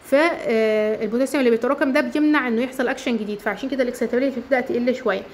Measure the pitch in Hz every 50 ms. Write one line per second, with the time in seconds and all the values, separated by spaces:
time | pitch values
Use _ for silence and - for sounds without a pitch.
0 | - - 269 277 311 339 330 - - - 233 220 220 220 214 214 214 214 214 214
1 | 220 208 208 240 269 254 294 294 262 240 233 226 233 247 285 277 311 269 254 294
2 | 302 247 - 302 302 302 302 294 254 247 226 220 254 254 254 - 254 240 262 -
3 | - 269 240 220 214 202 208 202 - 220 202 190 - 269 277 254 254 240 247 -
4 | 254 226 233 240 269 277 262 240 233 - 269 254 247 - - 240 240 254 240 247
5 | - 220 190 196 214 -